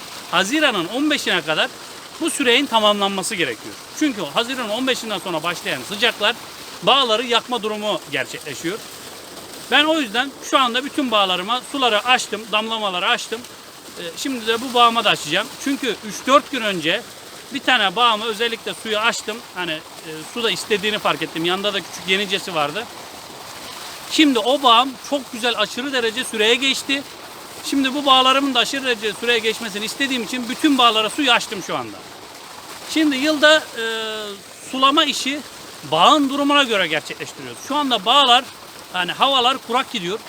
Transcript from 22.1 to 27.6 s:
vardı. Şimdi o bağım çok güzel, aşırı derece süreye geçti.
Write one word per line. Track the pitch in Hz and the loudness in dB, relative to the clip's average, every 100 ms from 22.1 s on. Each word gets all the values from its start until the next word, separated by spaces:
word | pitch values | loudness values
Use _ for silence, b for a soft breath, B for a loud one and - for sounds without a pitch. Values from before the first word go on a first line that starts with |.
| 190 202 190 - 165 | 2 2 -2 -2 0
vardı. | 147 175 233 - - - - - - - - - - - - | 0 -2 -10 -14 -16 -16 -16 -16 -16 -14 -14 -14 -14 -14 -4
Şimdi | - 302 240 | 4 4 4
o | 208 285 | 2 4
bağım | 269 226 269 233 - | 6 6 4 -4 -4
çok | 285 247 | -4 -4
güzel, | 233 240 208 | -4 -2 0
aşırı | 208 - 277 | -2 -2 -4
derece | 269 226 220 | -2 -2 -2
süreye | - 220 214 247 | -4 2 4 4
geçti. | 269 262 - 277 269 - - - - - | 2 0 -2 -4 -4 -14 -16 -16 -16 -12